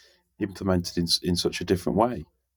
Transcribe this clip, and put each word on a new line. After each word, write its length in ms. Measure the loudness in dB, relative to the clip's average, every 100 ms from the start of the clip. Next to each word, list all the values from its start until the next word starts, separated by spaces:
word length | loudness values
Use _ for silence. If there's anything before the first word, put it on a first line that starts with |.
| -20 _ _ -6
implemented 580 | -6 -2 0 0 0 -2
in, 100 | 0 0
in 120 | 0 0
such 260 | 0 -2
a 40 | 0
different 320 | 0 2 2
way. 280 | 2 0 -10 _ _